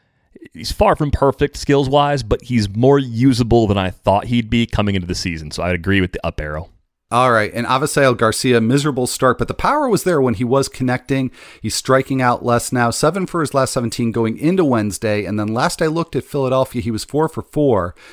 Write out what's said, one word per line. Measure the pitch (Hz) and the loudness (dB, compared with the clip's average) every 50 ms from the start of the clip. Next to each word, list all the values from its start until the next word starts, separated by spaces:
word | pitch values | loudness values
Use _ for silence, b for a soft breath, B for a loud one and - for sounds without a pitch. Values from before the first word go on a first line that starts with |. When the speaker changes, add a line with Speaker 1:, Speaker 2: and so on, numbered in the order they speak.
| _ _ _ _ _ _ _ - - - | _ _ _ _ _ _ _ -20 -20 -20
Speaker 1:
he's | - 80 80 - - | -18 -14 -10 -8 -2
far | - 202 214 175 - | 2 2 2 2 2
from | 156 143 | 0 -2
perfect | - - 139 139 131 - 151 139 - | 0 2 2 2 2 2 -2 -4 -4
skills-wise, | - - - 143 139 143 127 135 147 143 143 143 139 120 | -4 -2 0 2 2 2 2 2 2 2 2 0 -2 -2
but | 104 123 - - | -2 -4 -4 -2
he's | - 123 117 104 101 98 | -2 0 0 0 0 0
more | 110 120 131 143 143 | 2 4 6 6 4
usable | 135 127 113 113 127 139 127 113 127 113 117 120 113 98 | 2 0 0 2 4 4 4 4 2 4 4 4 4 4
than | 101 101 | 2 0
I | 92 92 | 0 -2
thought | 87 - _ - 95 101 - | -4 -2 _ 2 2 2 0
he'd | - 120 120 113 110 | 0 -2 -2 -2 0
be | 120 117 117 | 0 0 0
coming | 107 - - 104 104 98 | 0 0 0 0 0 0
into | 98 87 87 | -2 -2 -4
the | 90 | -6
season. | - - 95 82 78 78 76 | -4 -4 -6 -6 -6 -8 -10
So | - - 82 | -8 -6 -4
I'd | 90 90 | -2 -4
agree | 87 82 95 98 98 | -2 0 0 2 2
with | 92 90 | 2 0
the | - - - | -2 -6 -8
up | 82 80 - | -6 -6 -6
arrow. | 76 76 76 76 82 - _ _ _ _ _ _ _ _ | -8 -8 -8 -10 -12 -14 _ _ _ _ _ _ _ _
Speaker 2:
All | 113 120 127 127 | 0 2 2 4
right, | 117 110 107 98 - | 2 2 0 -2 -4
and | 110 117 92 | -6 -4 -2
Avisail | 127 135 143 147 - 156 139 131 123 - | -2 -2 -2 -2 0 2 4 4 4 2
Garcia, | 117 110 107 - - 131 123 117 | 2 0 0 0 2 2 4 4
miserable | 113 110 131 143 139 151 135 131 127 | 4 4 2 2 0 0 -2 -2 -4
start, | 123 - - 135 127 120 - | -4 -2 0 0 0 0 0
but | 120 - | -2 -4
the | 127 | -4
power | - - 190 269 302 302 262 | -2 -2 0 0 0 0 0
was | 214 170 - | 0 0 0
there | 185 175 147 | 0 0 2
when | 135 127 113 | 2 0 0
he | 92 127 | 0 0
was | 117 127 139 139 - | 0 0 0 0 -2
connecting. | - - 131 127 123 127 - - 135 135 131 127 B B B B B B | -4 -4 -4 -2 -2 -4 -4 -2 -2 -2 -2 -4 B B B B B B
He's | B 110 - | B -6 -6
striking | - - - 131 135 135 - 135 131 127 | -4 0 2 2 2 2 0 -2 0 0
out | 123 120 - - | 0 0 0 0
less | 120 120 117 - - | 0 0 0 0 -2
now, | - 123 120 117 | -2 0 0 0
seven | 113 - - 151 165 202 185 160 | 0 0 0 0 0 0 -4 -4
for | - 175 | -2 -2
his | 156 131 - | -2 0 0
last | 139 131 123 | 0 0 0
seventeen | - 135 120 113 - - 120 113 | 0 -2 -4 -4 -2 -2 -2 -2
going | 110 117 113 113 110 | 0 0 0 -2 -2
into | - - 156 185 190 175 | -2 0 0 2 2 2
Wednesday, | 143 123 113 104 104 92 - - 107 104 104 101 | 2 2 2 0 -2 -4 -4 -2 -2 -2 -2 -2
and | 87 104 104 | -2 -4 -4
then | 104 104 | -4 -2
last | 110 120 143 175 - - 175 | -2 -2 -2 -2 -2 -2 -2
I | |
looked | 156 156 170 165 - - | -2 -2 -2 -4 -4 -4
at | 139 - | -6 -6
Philadelphia, | - - 147 135 127 131 131 131 - - 127 | -4 -4 -2 -2 0 0 0 0 0 -4 -4
he | 95 120 | -4 -4
was | 113 104 - | -4 -4 -6
four | - - 147 156 156 | -4 -2 0 0 0
for | - - - | -2 -6 -10
four, | - - 151 147 139 117 98 85 90 - B B B | -6 -2 0 2 4 4 2 0 -2 -6 B B B